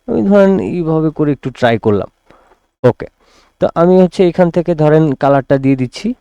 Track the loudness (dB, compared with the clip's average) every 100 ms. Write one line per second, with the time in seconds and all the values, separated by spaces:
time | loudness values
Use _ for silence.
0 | -6 -2 2 4 4 2 -2 -4 -2 -2
1 | -2 -2 -2 -2 -6 -2 -2 0 0 -2
2 | -4 _ _ _ _ _ _ _ -2 -2
3 | -6 _ _ _ _ -6 -4 0 2 4
4 | 2 0 0 0 0 0 -2 0 2 2
5 | 2 0 0 0 0 0 0 -2 -4 -6
6 | -8 -8